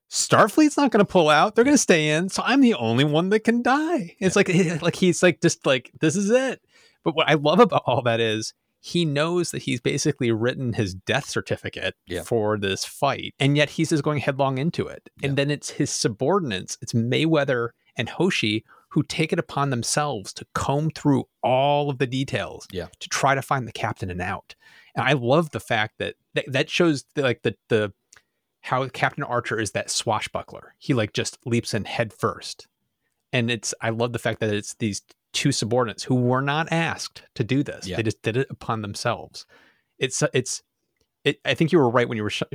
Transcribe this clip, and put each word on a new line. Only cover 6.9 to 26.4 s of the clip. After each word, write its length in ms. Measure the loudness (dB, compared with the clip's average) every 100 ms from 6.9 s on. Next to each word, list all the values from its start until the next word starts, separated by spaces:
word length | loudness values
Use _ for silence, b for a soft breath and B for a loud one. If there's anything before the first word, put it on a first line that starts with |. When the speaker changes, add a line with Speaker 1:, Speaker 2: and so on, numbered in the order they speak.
| b
Speaker 1:
But 100 | -2
what 140 | 0 2
I 60 |
love 260 | 2 4 4
about 220 | 4 4 2
all 160 | 0
that 160 | 2 2
is 360 | 0 -2 -6 -12 _ _
he 200 | -6 -2
knows 480 | 0 0 0 0 -2
that 100 | -4
he's 180 | -4 -2
basically 520 | -2 0 -2 0 0
written 400 | 0 0 -2 -4
his 200 | -2 -2
death 360 | -4 -4 -4 -2
certificate 680 | -6 -4 -6 -6 -8 -8 -8 -10
Speaker 2:
Yeah. 140 | -10
Speaker 1:
for 340 | -2 0 0 0
this 260 | -2 -4
fight. 480 | -6 -4 -2 -2 -8 -2
And 180 | 2 2
yet 140 | 0
he's 200 | 0 0
just 120 | 0
going 160 | 0 -2
headlong 400 | -2 0 -2 0
into 300 | -2 -2 -6
it. 200 | -10 -20 _
And 100 | -2
Speaker 2:
Yeah. 40 | 0
Speaker 1:
then 140 | 0
it's 180 | -2 -6
his 200 | -4 -4
subordinates, 840 | -2 -2 0 0 0 -2 -6 -8 -12
it's 100 | -4
Mayweather 760 | -2 0 0 2 2 2 0 -2 -8 _
and 140 | -8 -6
Hoshi, 560 | 0 0 2 0 -2 b b b
who 160 | -2
take 280 | -2 -2 -2
it 60 | -2
upon 320 | -4 -4 -2
themselves 600 | -2 -2 -2 -2 -4 -10
to 100 | -14 -10
comb 380 | -6 -2 0 0
through 380 | 0 2 2 0 _
all 460 | 0 2 4 2 0
of 80 | -2
the 100 | -2
details 580 | -2 -4 -4 -6 -10 -10
Speaker 2:
Yeah. 160 | -10 -10 -12
Speaker 1:
to 100 | -8
try 280 | 0 2 2
to 40 |
find 260 | 0 -4 -4
the 40 |
captain 380 | -6 -6 -4 -8
and 100 | -6
out. 360 | -6 -8 -12 -20 b b b -2
And 100 | 0
I 60 |
love 380 | 0 2 2 2
the 80 | -6
fact 380 | -4 -2 -2 -4
that 180 | -8 -8 _
th-, 120 | -8